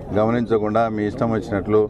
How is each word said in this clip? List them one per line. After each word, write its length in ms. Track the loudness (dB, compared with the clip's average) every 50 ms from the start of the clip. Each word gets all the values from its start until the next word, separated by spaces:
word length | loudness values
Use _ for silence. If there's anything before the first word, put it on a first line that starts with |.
| -8 -4 -2 0
గమనించకుండా 640 | 0 2 0 0 0 0 0 0 0 0 0 2 0 0 0
మీ 60 | -2 -2 -2
ఇష్టం 200 | -2 -2 -2 0 0
వచ్చినట్లు, 460 | -2 -2 -2 -4 -4 0 2 2 2 2